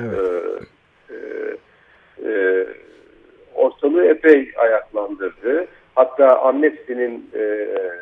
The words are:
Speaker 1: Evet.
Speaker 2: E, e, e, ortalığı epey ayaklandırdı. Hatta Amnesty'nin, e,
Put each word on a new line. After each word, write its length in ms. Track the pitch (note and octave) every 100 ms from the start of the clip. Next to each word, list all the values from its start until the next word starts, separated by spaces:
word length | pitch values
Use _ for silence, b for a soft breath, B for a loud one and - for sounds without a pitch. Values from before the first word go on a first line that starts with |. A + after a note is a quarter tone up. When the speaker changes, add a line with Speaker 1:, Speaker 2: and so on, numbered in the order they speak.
Speaker 1:
Evet. 180 | A#2 G#2
Speaker 2:
E, 960 | F#2 F2 F2+ - - _ _ _ -
e, 20 | A2+ - A2 G#2+ - b b b b b - -
e, 380 | G#2+ F#2+ F#2+ A#1 - - - _ _ _ _ _
ortalığı 520 | - C3 - C#3+ E3+ F3
epey 460 | D#3 D#3+ C#3+ C3 -
ayaklandırdı. 1080 | A#2 G#2+ - G#2+ G2+ G2 F#2 - A2+ D#3 F3+ b b
Hatta 440 | - B2+ - C3+ B2+
Amnesty'nin, 880 | C3 C3+ D3+ - - B2 B2 A#2 -
e, 340 | A#2+ G#2+ G#2+ G#2 G2 F#2 F2